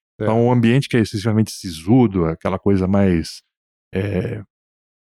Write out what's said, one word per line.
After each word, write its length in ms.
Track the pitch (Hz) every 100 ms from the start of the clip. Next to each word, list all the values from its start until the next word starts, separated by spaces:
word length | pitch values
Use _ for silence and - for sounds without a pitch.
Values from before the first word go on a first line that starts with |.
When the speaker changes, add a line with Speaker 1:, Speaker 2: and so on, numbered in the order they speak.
| _ -
Speaker 1:
É. 40 |
Speaker 2:
Então, 220 | 107 113 120
um 60 |
ambiente 360 | 123 113 127 -
que 80 | 123
é 40 |
excessivamente 520 | 104 104 104 107 107
sisudo, 720 | - 98 80 82 127 113 95
aquela 340 | 80 82 98 92
coisa 300 | 101 98 92
mais, 540 | 98 98 87 78 - _ _ _ _ _
é, 480 | 95 98 95 117 110 101 _ _ _ _ _ _